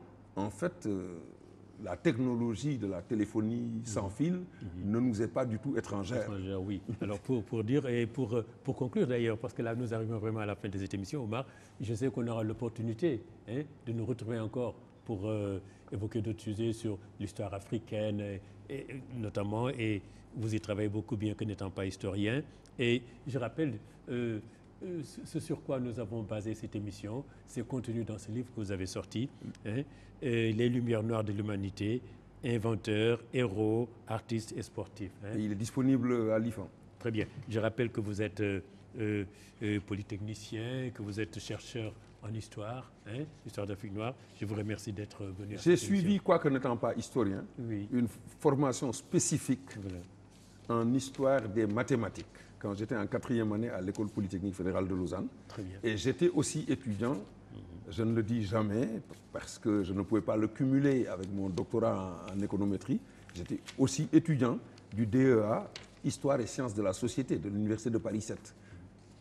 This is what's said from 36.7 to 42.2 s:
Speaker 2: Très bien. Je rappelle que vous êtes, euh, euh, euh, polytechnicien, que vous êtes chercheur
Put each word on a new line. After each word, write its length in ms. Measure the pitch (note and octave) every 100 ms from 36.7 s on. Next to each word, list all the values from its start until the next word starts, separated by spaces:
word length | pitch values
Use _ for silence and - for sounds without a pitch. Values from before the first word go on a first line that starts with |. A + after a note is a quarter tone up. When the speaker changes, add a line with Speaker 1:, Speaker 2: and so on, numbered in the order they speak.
| - - -
Speaker 2:
Très 100 | A#2
bien. 160 | G#2+ F#2+ - -
Je 100 | G#2+
rappelle 320 | A2 A#2 A#2
que 100 | -
vous 220 | G#2 G2+
êtes, 180 | G#2 G#2
euh, 200 | G2+ G2 - - - -
euh, 240 | G#2+ G#2 F#2+ - - -
euh, 160 | G#2+ G#2
polytechnicien, 1080 | - G2+ G2+ G2 G#2+ G#2 G#2 A2 A#2+ C3 B2+
que 80 | -
vous 160 | G#2 G2+
êtes 220 | G#2 G2+
chercheur 520 | - G#2+ - A#2+ G#2+ - - -